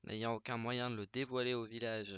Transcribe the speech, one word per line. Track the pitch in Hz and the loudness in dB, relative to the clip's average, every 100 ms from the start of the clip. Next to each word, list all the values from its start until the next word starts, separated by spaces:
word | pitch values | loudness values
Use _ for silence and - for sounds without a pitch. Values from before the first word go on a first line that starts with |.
N'ayant | - 110 113 | -4 0 0
aucun | 113 - 120 | 0 0 0
moyen | 113 123 123 | 2 2 0
de | 113 | -2
le | 101 | -2
dévoiler | 127 131 127 123 | -2 0 2 4
au | 123 | 2
village | 113 113 113 110 101 | 0 -2 -2 0 -2